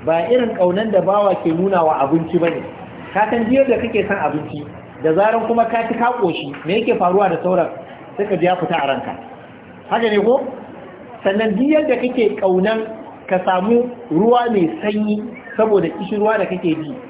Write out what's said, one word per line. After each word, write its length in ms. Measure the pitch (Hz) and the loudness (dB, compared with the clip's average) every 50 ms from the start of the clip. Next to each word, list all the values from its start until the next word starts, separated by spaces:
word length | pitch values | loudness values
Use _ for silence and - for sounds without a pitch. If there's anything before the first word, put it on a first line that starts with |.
| - | 0
Ba 220 | 156 165 165 170 | 0 0 0 2
irin 240 | - 247 254 240 220 - - | 2 2 2 2 0 0 2
kaunan 320 | 180 180 180 196 226 220 | 2 2 2 0 0 2
da 100 | 196 185 | 2 2
bawa 340 | 170 185 196 208 208 202 175 - | 2 4 2 4 4 2 2 2
ke 60 | - 170 160 | 0 0 0
nunawa 480 | 165 185 196 190 175 160 156 156 - | 2 2 2 2 4 4 2 2 2
abinci 360 | 139 139 156 165 165 - - 175 | 2 2 2 0 0 0 0 2
bane. 220 | 170 165 156 - - - - - - - - - - - - | 2 2 -2 -2 -8 -10 -14 -14 -16 -16 -16 -16 -16 -4 0
Ka 160 | 190 214 214 | 0 2 2
san 160 | 240 233 226 | 2 0 2
jiya 180 | 233 254 269 269 254 | 2 4 4 4 4
da 80 | 226 196 | 2 0
kake 240 | 226 220 - 208 190 | 0 -2 0 -2 0
son 120 | 202 196 196 | 0 -2 0
abinci, 480 | 156 147 147 151 - - - 147 147 - - - - - - - | 0 -2 -2 -4 -6 -6 -10 -10 -12 -12 -16 -18 -18 -18 -16 -2
da 120 | - 160 160 | 0 0 2
zaran 320 | 180 202 220 226 233 220 | 4 2 2 2 0 0
kuma 180 | 233 226 226 226 | 0 2 2 2
ka 200 | 226 233 226 226 - | 2 0 -2 -2 -2
ci 60 | - | -2
ka 180 | - 233 240 247 240 | 0 0 -2 0 0
koshi, 320 | 208 170 156 - - 139 - - - | 0 0 0 -2 -6 -10 -10 -8 -4
me 140 | 151 190 226 | -2 -2 0
yake 160 | 233 247 220 - | 2 0 0 2
faruwa 300 | 190 180 185 202 202 185 | 2 2 4 4 4 2
da 80 | 165 156 | 0 0
sauran? 280 | - 180 185 180 160 - - - - - - - - - - | 0 0 2 2 0 -2 -4 -12 -16 -16 -18 -18 -18 -14 -6
Sai 100 | - 202 | -6 -2
ka 100 | 202 196 | -2 0
ji 80 | 165 160 | 0 2
ya 120 | 175 185 - | 0 0 0
fita 160 | 165 - 170 | -2 -2 -2
a 120 | 156 139 | -2 0
ranka. 280 | 139 135 127 120 90 87 - - - - - - - - - - - - - - - | -2 -2 -4 -4 -8 -10 -12 -14 -18 -18 -20 -20 -20 -20 -20 -20 -20 -20 -20 -6 -4
Haka 220 | 185 233 233 220 | -2 0 0 2
ne 80 | 214 202 | 2 2
ko? 240 | 202 226 254 277 - - - - - - - - - - - - - - - - | 4 4 2 2 0 -4 -10 -14 -16 -16 -18 -18 -18 -18 -20 -20 -20 -20 -18 -4
Sannan 320 | - 196 196 214 226 220 196 | -2 0 0 2 0 0 0
duk 160 | 208 262 294 | 2 2 4
yadda 260 | 311 302 294 262 247 | 4 2 2 2 0
kake 400 | 233 254 247 - 254 220 202 - | 0 0 -2 0 2 2 2 2
kaunan 460 | - 196 190 180 185 185 214 226 220 220 - - - - - - - - - | 0 0 2 2 4 2 2 0 -2 -4 -8 -10 -14 -16 -18 -18 -18 -4 -2
ka 80 | 190 185 185 | -2 0 2
samu 400 | 196 185 185 185 214 233 240 247 247 - - - - | 2 0 0 2 2 2 2 2 0 -6 -12 -8 -2
ruwa 400 | 151 165 214 233 247 240 240 233 | 2 2 4 6 4 4 4 2
mai 160 | 220 196 165 156 - - | 2 2 2 0 -2 -2
sanyi 400 | - 214 208 208 214 208 208 208 - - - - - - - | -4 -2 0 0 0 0 -2 -2 -4 -10 -12 -14 -16 -8 0
saboda 320 | - 214 220 208 190 165 160 | 0 2 4 4 4 2 0
kishirwa 500 | - - 190 - 214 202 208 214 220 208 | -4 -6 -6 -4 -2 0 2 2 2 0
da 80 | 185 | 0
kake 280 | 170 185 180 - 170 156 | -2 -4 -2 -2 -2 -2
ji 200 | 156 156 147 127 - - | -2 -4 -8 -10 -12 -12